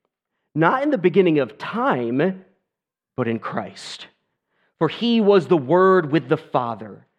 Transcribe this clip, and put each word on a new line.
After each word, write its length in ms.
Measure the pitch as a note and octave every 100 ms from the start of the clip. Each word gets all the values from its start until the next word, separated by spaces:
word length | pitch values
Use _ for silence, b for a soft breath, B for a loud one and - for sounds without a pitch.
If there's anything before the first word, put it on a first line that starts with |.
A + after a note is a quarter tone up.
| _ _ _ _ _ D3+
not 260 | E3+ C4
in 80 | D4
the 80 | B3
beginning 400 | F3 F3 F3+ D3+
of 220 | A#2+ -
time, 840 | - G#3+ C4+ C#3 A#2 B2+ F#3 F#3+ - _ _ _ _ _ _ -
but 120 | A#2
in 100 | A2+
Christ. 720 | - A2+ G2+ - - - - _ _ _ _ _ _ _
For 100 | D#3+
he 320 | - A#3 A#3
was 260 | G3 G3+ B2+
the 100 | E3+
Word 540 | B2+ F3+ F#3+ F#3 D3
with 160 | D#3 B2+
the 80 | D#3
Father, 680 | - C#3 A#2+ G#2+ G#2+ A2 _